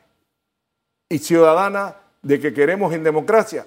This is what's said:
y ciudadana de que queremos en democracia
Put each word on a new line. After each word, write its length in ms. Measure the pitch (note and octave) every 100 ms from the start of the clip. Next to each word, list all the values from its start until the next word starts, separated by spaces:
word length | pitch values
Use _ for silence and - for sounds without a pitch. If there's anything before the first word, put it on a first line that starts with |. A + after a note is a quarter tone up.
| _ _ _ _ _ _ _ _ _ _ -
y 100 | D#3
ciudadana 800 | - E3+ D#3+ E3 G3 G3+ G3 - _ _
de 160 | C#3 C#3
que 160 | D3
queremos 400 | B2+ D3 G3 F#3+
en 80 | E3
democracia 640 | D#3 D#3 D#3 A3 - D3